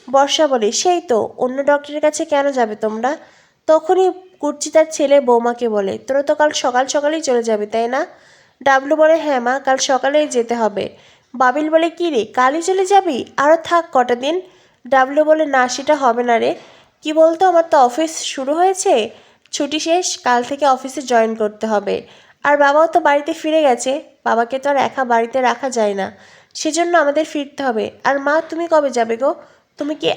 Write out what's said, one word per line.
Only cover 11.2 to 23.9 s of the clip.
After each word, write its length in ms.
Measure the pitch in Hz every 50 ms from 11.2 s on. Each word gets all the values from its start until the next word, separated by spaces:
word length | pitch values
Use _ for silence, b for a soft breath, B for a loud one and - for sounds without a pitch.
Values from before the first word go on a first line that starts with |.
| b b -
বাবিল 340 | 247 262 254 269 302 302 311
বলে, 200 | 320 320 330 330
"কী 180 | 330 - 349 339
রে, 140 | 285 220 208
কালই 360 | - - 247 254 262 294 339
চলে 240 | 339 370 370 381 381
যাবি? 320 | 381 403 392 381 339 262 - - - -
আরও 200 | - 269 294 330 330 320
থাক 200 | - 349 339 330 -
কটা 240 | - 262 247 233 240
দিন।" 200 | 233 262 285 339 370 b b b b b b b b -
ডাবলু 360 | 240 269 262 262 269 285 302 302
বলে, 220 | 302 311 311 311
"না, 180 | 285 269 254 247
সেটা 280 | 247 - - 262 302 302
হবে 280 | 277 277 240 226 240 247
না 120 | 240 233
রে, 140 | 220 233 262 349 B B B B B B B B _ -
কি 80 | 302 311
বলতো, 300 | 320 320 330 330 330 381
আমার 200 | 370 339 330 330 330
তো 80 | 320
অফিস 340 | 285 247 240 - 320 320 320 320 - -
শুরু 300 | - - 277 262 269 311
হয়েছে, 400 | 330 359 381 381 - - 392 311 233 214 233 b b b b b b b b
ছুটি 280 | - - 285 277 302 311
শেষ, 260 | - 320 330 359 359 - -
কাল 240 | - - 254 247 240 247
থেকে 220 | - 285 277 294
অফিসে 360 | 277 262 254 269 262 - 311
জয়েন 300 | 254 247 240 226 226 226 220
করতে 300 | 220 214 208 208 - 220
হবে।" 280 | 220 214 202 202 190 - - b b b b b b b b -
আর 120 | 285 294
বাবাও 300 | 285 285 285 285 302 330
তো 120 | 330 330 339
বাড়িতে 320 | 311 294 285 285 285 311 311
ফিরে 280 | - - 311 311 320
গেছে, 300 | 302 262 240 240 - 262